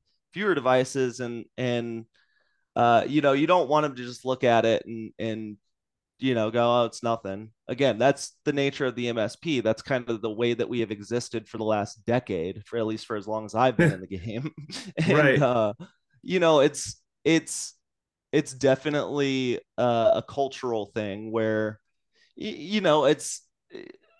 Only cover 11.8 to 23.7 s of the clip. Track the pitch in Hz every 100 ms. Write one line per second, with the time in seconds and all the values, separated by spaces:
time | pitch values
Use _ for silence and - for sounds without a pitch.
11.8 | 101 - - 120 - 90 87 101 - 117
12.8 | 110 110 - 107 101 110 104 110 127 120
13.8 | 165 90 92 95 107 110 151 - 147 -
14.8 | 196 - 160 151 143 131 131 123 104 107
15.8 | 180 _ _ _ - 185 165 151 147 139
16.8 | - - _ _ 147 160 160 - - -
17.8 | _ _ _ _ _ 151 147 131 135 165
18.8 | 151 147 95 143 139 131 127 117 - -
19.8 | 123 117 107 - - - 135 - 127 110
20.8 | 98 113 104 101 110 113 110 107 107 107
21.8 | _ _ _ _ _ - 214 - 160 214
22.8 | 180 151 139 151 - - _ _ _